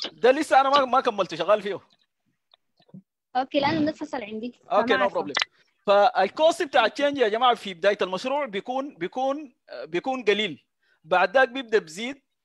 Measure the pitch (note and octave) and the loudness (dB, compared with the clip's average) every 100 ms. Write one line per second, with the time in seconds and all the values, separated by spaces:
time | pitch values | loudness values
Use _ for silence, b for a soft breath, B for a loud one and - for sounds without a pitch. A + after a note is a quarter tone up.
0 | - D#3 A3+ C#4 D#4 C4+ C4+ C#4 C4 B3+ | -12 2 2 2 4 4 6 2 4 2
1 | C4 G#3 F#3 D#3+ E3+ G#3+ G3+ F3 - _ | 0 -2 -4 -4 0 0 0 -10 -12 _
2 | _ _ _ _ _ _ _ _ _ F#3+ | _ _ _ _ _ _ _ _ _ -20
3 | _ _ _ B3+ C4+ D4 C#4 D#4+ D4+ D4+ | _ _ _ -6 -2 -2 0 0 -2 -4
4 | D4+ C#4 G#3 A3 A#3+ - _ F#3+ A#3 A3 | -10 -10 -10 -10 -10 -14 _ 0 2 0
5 | - F3+ D3 C3 - _ _ _ - G3+ | 0 -2 -4 -4 -6 _ _ _ 2 4
6 | G3+ - G3 - D#4 E4+ E4+ C4+ A3 - | 4 2 -2 2 2 2 0 2 0 0
7 | C#4+ C#4+ A3+ A3 B3 A#3 G3+ F3 G3 G3+ | -4 0 0 2 2 0 -4 -2 0 0
8 | F#3 F#3 B3+ C#4 C#4 G3 G#3 B3+ C#4+ F3 | -2 -4 -4 -4 -4 -8 -6 -6 -6 -8
9 | F3+ B3+ C4+ C#4 C#4+ _ _ - C#3+ E3+ | -8 -4 -4 -4 -10 _ _ -16 -6 -6
10 | C4 C4 G#3 G3+ G#3 C#3 _ _ _ _ | -4 -2 0 0 -2 -8 _ _ _ _
11 | D#3 F3+ F#3 B3+ C4 B3 A#3 G#3+ D#3+ E3 | -2 2 4 4 2 0 0 -2 -2 -10
12 | A#3 C#4 _ _ | -10 -10 _ _